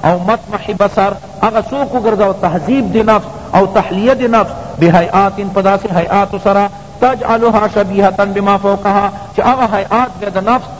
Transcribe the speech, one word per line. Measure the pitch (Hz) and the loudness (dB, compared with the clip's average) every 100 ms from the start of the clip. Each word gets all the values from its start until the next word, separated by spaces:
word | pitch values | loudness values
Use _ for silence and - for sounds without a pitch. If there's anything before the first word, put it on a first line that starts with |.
او | 151 180 180 | 2 0 0
مطمح | 226 - 208 - 190 | -2 -4 -8 -6 -2
بصر، | 202 214 196 196 - - | 0 2 0 -2 -12 -2
هغه | 226 220 - | 0 0 -2
څوک | 269 277 | -4 -2
وګرځوه؟ | 247 220 214 202 190 | 0 0 2 0 0
تهذیب | 180 175 160 269 214 | -2 -2 0 0 2
د | 220 220 | 0 2
نفس | 214 - - - | 2 0 -14 -2
او | 180 190 | 2 2
تحلیه | 202 180 190 226 | 0 0 0 2
د | 262 | 2
نفس، | 240 226 196 - - - | 2 2 0 -4 -12 2
بهیئات، | 170 170 170 190 196 196 196 | 4 4 4 2 2 0 -4
په | 196 | 0
داسې | 196 196 208 175 | 2 0 0 -2
هیئاتو | 170 202 196 196 | 0 0 0 -2
سره، | 196 202 202 - - - | 0 2 0 -4 -18 0
تجعلها | 247 254 233 226 233 220 214 | 0 0 0 2 4 2 2
شبیهة | 214 196 196 196 190 202 | 0 0 2 2 2 0
بما | 196 196 196 | 0 0 2
فوقها، | 196 196 208 202 202 - - - | 2 0 2 2 0 -6 -6 0
چې | |
هغه | - 262 233 202 | 0 2 0 -2
هیئات | 196 220 254 - | 0 0 -2 -4
بیا | 208 | -6
د | 190 196 | -2 0
نفس | 247 - | -2 -2